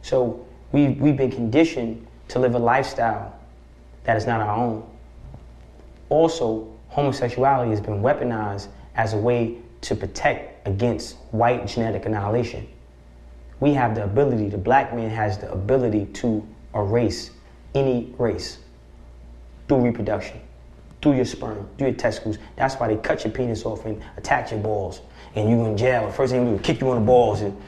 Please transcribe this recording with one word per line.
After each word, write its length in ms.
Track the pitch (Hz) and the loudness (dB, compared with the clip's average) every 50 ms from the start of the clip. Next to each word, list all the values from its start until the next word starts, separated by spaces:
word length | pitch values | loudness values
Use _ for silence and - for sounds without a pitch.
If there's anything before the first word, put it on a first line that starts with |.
| - | -4
So 440 | - - 131 123 117 110 - - - - - - - - | 0 2 2 2 2 -2 -6 -12 -18 -20 -20 -12 0 2
we, 160 | 139 143 135 | 4 4 4
we've 280 | 127 135 127 151 143 | 4 4 4 2 4
been 140 | 131 135 123 | 4 2 0
conditioned 760 | - - 120 113 110 147 165 160 - 135 117 113 113 - - - - - - - | 0 -2 -4 2 4 4 4 4 2 -4 -6 -6 -6 -8 -12 -18 -20 -20 -18 -6
to 100 | - 127 | 0 2
live 160 | 127 123 117 | 2 2 2
a 40 | 123 | 2
lifestyle 800 | 117 117 123 135 135 - - - - 113 107 104 101 - - - - - - - - - - - - - - - - | 2 4 4 2 2 0 -2 0 0 0 0 -2 -6 -10 -14 -18 -20 -20 -20 -20 -20 -20 -20 -20 -20 -20 -20 -10 -2
that 120 | - 113 | 0 0
is 100 | 110 95 | 0 2
not 140 | 123 117 113 | 0 0 0
our 140 | 107 104 104 | 0 0 0
own. 340 | 110 123 120 110 110 110 - - - - - - - - - - - - - - - - - - - - - - - - - | 0 0 0 -2 -4 -8 -14 -18 -20 -20 -20 -20 -20 -18 -18 -18 -18 -18 -20 -20 -20 -20 -20 -20 -20 -20 -20 -20 -20 -4 0
Also, 600 | 135 151 165 165 160 - 123 113 110 110 110 - - - - - | 4 4 4 4 2 0 -2 -2 -2 -2 -6 -10 -16 -20 -20 -6
homosexuality 840 | - - 147 139 123 - 127 120 - - 127 135 139 131 123 117 | -2 0 2 2 2 0 -2 -4 0 2 4 4 4 4 2 2
has 100 | 107 104 | 0 -2
been 220 | 98 - 104 101 101 | -2 -4 -4 0 2
weaponized 680 | 127 147 - 131 123 117 110 107 104 101 98 - - - - - - - | 2 2 2 0 -2 -2 -2 -4 -4 -6 -8 -10 -14 -18 -20 -20 -10 -2
as 180 | - 113 107 107 | -2 -2 0 0
a 20 | |
way 420 | 104 104 120 123 120 117 113 - - - - - - - | 0 2 2 2 2 0 -2 -2 -8 -14 -20 -20 -16 -4
to 120 | - 127 | -4 -4
protect 720 | 107 - 92 - - - 151 123 - - - - - - | -4 -4 -8 -8 0 0 0 0 0 -6 -14 -18 -10 -6
against 500 | 101 98 98 120 120 110 80 - - - - - - | -4 -2 0 2 0 0 -2 -4 -10 -14 -18 -16 -6
white 360 | - 110 117 117 123 120 101 | 0 2 4 4 2 2 -2
genetic 400 | 101 - 120 113 113 104 101 - | -6 -4 -2 -2 -2 -2 -4 -2
annihilation. 600 | 107 110 104 101 101 110 120 120 - - 58 53 - - - - - - - - - - - - - - - - - - - | -2 -2 -2 -2 0 0 0 -2 -2 -6 -10 -12 -14 -16 -20 -20 -20 -20 -20 -20 -20 -20 -20 -20 -20 -20 -20 -20 -20 -8 0
We 120 | 135 143 147 | 2 2 4
have 200 | 139 123 113 110 | 4 2 2 0
the 100 | 113 104 | 0 -2
ability, 440 | 98 101 131 143 139 120 110 107 101 | 0 2 2 2 4 2 0 0 -2
the 100 | 98 98 | -2 -4
black 360 | 90 113 123 135 131 - 123 | 0 2 4 2 2 0 -4
man 160 | 120 113 110 | -4 -4 -4
has 280 | 107 113 110 104 98 - | -2 -2 -2 -2 -2 -4
the 120 | - - | -8 -8
ability 560 | - 92 95 104 131 135 123 117 107 107 101 | -6 -6 0 2 2 2 4 2 2 0 0
to 400 | - - - - 120 110 107 104 107 - - - - - | -2 -8 -4 -2 0 0 0 -4 -8 -18 -20 -20 -8 -4
erase 560 | 110 104 98 110 120 120 104 - - - - - - - - - - - - - | -2 -2 2 2 2 2 2 -2 -4 -10 -14 -18 -20 -20 -20 -20 -20 -20 -4 0
any 400 | 139 139 135 127 120 117 - - - | 0 2 2 2 0 -2 -6 -6 -2
race 400 | 123 113 95 87 - - - - - - - - - - - - - - - - - - - - - - - - - - | -2 -2 -2 -2 -6 -10 -14 -16 -20 -20 -20 -20 -20 -20 -20 -20 -20 -20 -20 -20 -20 -20 -20 -20 -20 -20 -20 -20 -2 2
through 140 | 139 131 120 | 2 4 4
reproduction, 580 | 120 113 - 107 101 107 98 - - - - - - - - - - - - - - - - - | 2 0 0 -2 -2 -2 -4 -4 -8 -12 -16 -18 -20 -20 -20 -20 -20 -20 -20 -20 -20 -16 0 2
through 120 | - 277 | 2 4
your 80 | 254 - | 4 2
sperm, 440 | - - - - 113 107 101 101 - - - | 0 -2 -8 -8 -8 -8 -8 -10 -12 -6 -2
through 100 | - 135 | 0 0
your 80 | - | 0
testicles. 420 | - - 113 104 - - 110 104 - - - - | 0 -2 -2 -2 -2 -6 -6 -8 -8 -10 -18 -4
That's 180 | - 127 135 - | -2 -2 -2 0
why 120 | - 123 110 | -2 0 0
they 80 | 107 | 0
cut 280 | 107 - - 151 156 - | -2 0 -2 -2 -2 -2
your 80 | 117 110 | -6 -4
penis 320 | - 127 120 113 104 - | -2 -2 -2 -2 -4 -4
off 200 | 117 107 107 - | -6 -6 -6 -6
and 160 | 117 104 - - - - | -8 -8 -8 -10 -14 -16
attack 340 | - - - 147 127 117 - | -14 -2 0 0 0 0 -2
your 100 | 117 107 | -6 -4
balls. 400 | 101 110 107 104 95 85 - - - - - - - - - | -2 -2 -2 -2 -2 -4 -8 -12 -16 -20 -20 -20 -20 -10 -4
And 140 | 107 104 107 | 0 2 4
you 160 | 117 120 117 | 4 4 4
in 100 | 110 107 | 2 0
jail. 300 | 101 120 131 127 120 110 | 2 2 2 2 2 0
The 60 | 101 101 | -2 0
first 200 | - 139 127 127 | 0 0 2 2
thing 120 | 123 123 | 2 2
they 60 | 120 | 2
do 60 | 107 | 0
is 60 | 98 - | 0 0
kick 180 | - 165 - | -2 0 2
you 80 | 135 131 | 2 2
on 60 | 127 | 2
the 100 | 120 107 | 2 4
balls. 340 | 110 127 123 120 113 104 98 104 | 6 8 8 6 6 2 0 -2
And 140 | 101 98 - - | -4 -6 -8 -14